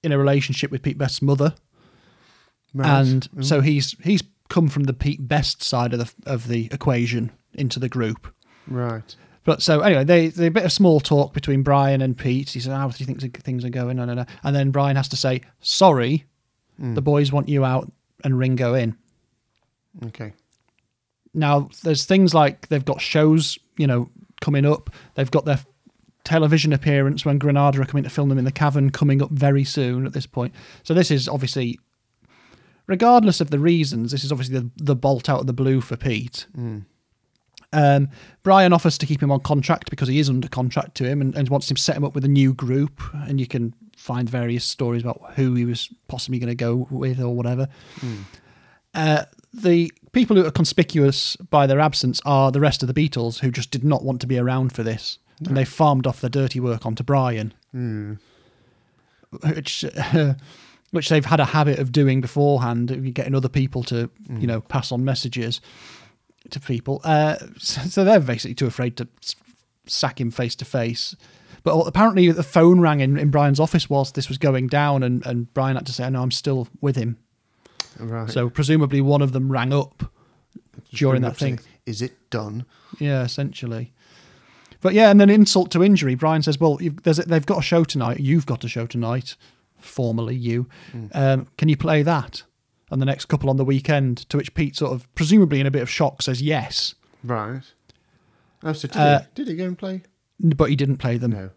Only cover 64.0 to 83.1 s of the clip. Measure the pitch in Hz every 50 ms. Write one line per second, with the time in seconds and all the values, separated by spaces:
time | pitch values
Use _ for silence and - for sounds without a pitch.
64 | 120 117 _ _ 214 - 127 113 110 120 117 113 - _ - 135 - - 131 120
65 | 127 135 127 - - 127 120 123 117 117 117 - _ - - - - - - -
66 | - - _ _ _ _ _ _ _ - - 139 - - 131 117 - 135 135 139
67 | - 160 156 151 151 151 156 - - - - - - - - 139 127 180 - 202
68 | 190 190 220 196 147 127 123 107 - - 127 - 139 120 - - 123 123 120 -
69 | 120 - _ _ - - - _ _ _ _ _ _ _ _ _ _ - - -
70 | - 135 123 - 127 117 113 - 127 117 - - 127 - - 131 117 117 120 -
71 | - - - _ _ _ _ _ _ _ - - _ 165 156 160 165 165 - 185
72 | 214 226 196 190 180 170 160 165 156 - - 175 165 170 180 180 170 160 151 143
73 | 135 131 139 151 147 147 139 147 147 143 135 143 156 156 - 170 - - 143 139
74 | 135 135 - 147 131 - 135 135 - 143 135 131 127 123 143 147 147 147 143 135
75 | 131 123 123 123 - 127 123 120 117 120 _ 139 131 135 135 127 - 131 123 -
76 | 123 131 135 127 127 131 - - - 147 139 127 117 - _ - - 143 131 135
77 | 113 113 117 _ _ _ _ _ _ _ _ _ _ _ _ _ - - _ -
78 | 113 113 113 117 113 107 - 127 120 120 - - 147 131 156 156 151 135 143 139
79 | 135 139 143 143 139 135 127 131 131 135 135 127 120 131 139 143 139 - _ _
80 | - - _ _ _ _ _ _ _ _ _ - _ _ _ - - _ - 113
81 | 143 131 131 127 127 - - - 147 135 123 117 - _ _ _ _ - 113 104
82 | 120 123 - _ _ _ - 113 107 104 107 113 123 _ _ _ _ _ - -
83 | 151 143